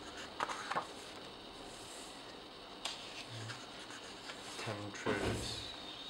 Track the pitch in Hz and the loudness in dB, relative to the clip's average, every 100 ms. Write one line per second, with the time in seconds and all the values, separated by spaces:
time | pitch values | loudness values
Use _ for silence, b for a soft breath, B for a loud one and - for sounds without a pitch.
0 | - - - - - - - - - - | -6 -4 -2 2 4 4 4 4 4 0
1 | - - - - - - - - - - | -6 -6 -6 -6 -6 -6 -6 -6 -6 -6
2 | - - - - - - - - - - | -6 -6 -6 -6 -6 -8 -8 -2 -2 -2
3 | - - - 113 - - - - - - | -4 -4 -4 -2 -2 -2 -4 -6 -6 -6
4 | - - - - - - - 104 101 - | -6 -4 -4 -2 -2 0 2 2 2 2
5 | - - - - - - - - - - | 6 8 8 6 4 2 0 -2 -4 -4
6 | - | -4